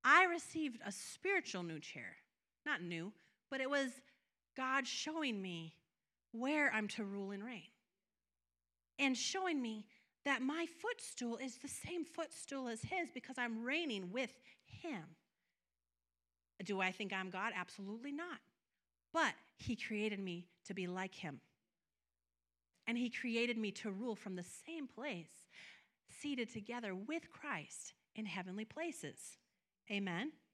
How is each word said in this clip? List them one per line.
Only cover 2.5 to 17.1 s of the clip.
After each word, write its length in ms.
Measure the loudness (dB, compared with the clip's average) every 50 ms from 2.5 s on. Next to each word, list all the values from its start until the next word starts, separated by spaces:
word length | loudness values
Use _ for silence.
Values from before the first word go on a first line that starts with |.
| _ _ _
Not 160 | 0 0 0
new, 300 | 0 -2 -2 -2 -2 -4 -6 -10 -20 -20 _ _ _ _
but 100 | 0 0
it 100 | 2 4
was 200 | 4 4 4 4 0 -6 -18 -20 -20 _ _ _ _ _ _ _ _
God 320 | -2 0 4 4 4 4
showing 540 | 2 -2 -2 -2 -2 0 0 2 2 2 0
me 320 | -2 -2 -2 -4 -4 -6 -10 -16 _ _ _ _ _ _ _ _ _ _
where 400 | -4 0 2 4 6 6 6 6 4
I'm 140 | 2 0 0
to 140 | -2 -2 -2
rule 280 | -2 -2 -2 -2 -2
and 120 | -4 -4 -6
reign. 200 | -6 -8 -10 -12 -14 _ _ _ _ _ _ _ _ _ _ _ _ _ _ _ _ _ _ _ _ _ _ _ _ _
And 200 | 4 4 4 4
showing 440 | 4 0 0 0 2 2 2 2 2
me 260 | 0 0 -4 -6 -8 -14 -20 -20 _ _ _ _ _
that 160 | 2 2 4
my 240 | 4 2 2 2 0 -2 -4 -2
footstool 560 | -2 -2 -2 -2 -6 -10 -6 -4 -2 -2 -2
is 200 | -2 -4 -6 -6
the 100 | -8 -8
same 360 | -8 -8 -6 -6 -2 -2 -2 -2
footstool 640 | -2 -2 -4 -4 -4 -6 -12 -8 -6 -4 -2 -2
as 140 | -2 -2 -2
his 280 | -2 0 0 0 0 0 -4
because 220 | -10 -8 -6 -4
I'm 260 | -2 0 0 0 0 0
reigning 480 | 2 2 2 2 2 0 0 0 -2
with 220 | 0 -2 -2 -2 -4 -14 -20 -20 -20 _ _
him. 380 | -18 -14 -8 -6 -4 -4 -4 -6 -10 -16 _ _ _ _ _ _ _ _ _ _ _ _ _ _ _ _ _ _ _ _ _ _ _ _ _ _ _ _ -10 -2
Do 180 | -2 2 4
I 100 | 4 2
think 220 | 2 0 -4 -2